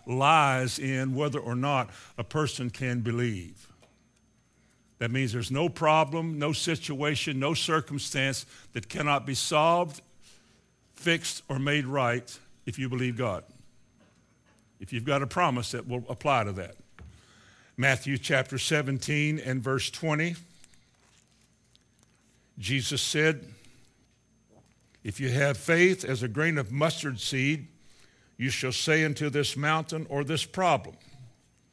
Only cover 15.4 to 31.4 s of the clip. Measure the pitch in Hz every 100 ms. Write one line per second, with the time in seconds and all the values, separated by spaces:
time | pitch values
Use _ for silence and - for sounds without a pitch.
15.4 | 170 123 117 120 117 123 113 123 147 127
16.4 | 101 95 85 - - - - - - -
17.4 | - - - - 135 131 139 139 - 135
18.4 | 127 131 - 151 135 135 - 147 151 151
19.4 | 131 131 131 135 - - 160 151 170 170
20.4 | - - - - _ _ _ _ _ _
21.4 | _ _ _ _ _ _ _ _ _ _
22.4 | _ - 101 135 - 139 - 151 156 143
23.4 | - - - - - _ _ _ _ _
24.4 | _ _ _ _ _ _ - - 131 131
25.4 | 143 123 - 165 185 180 - 127 120 127
26.4 | 165 151 104 139 156 - 147 117 - 135
27.4 | 135 156 160 - - - - _ _ -
28.4 | 127 - 127 120 165 156 156 143 147 143
29.4 | 135 139 147 160 160 160 156 139 143 160
30.4 | - 185 180 135 78 - - - - _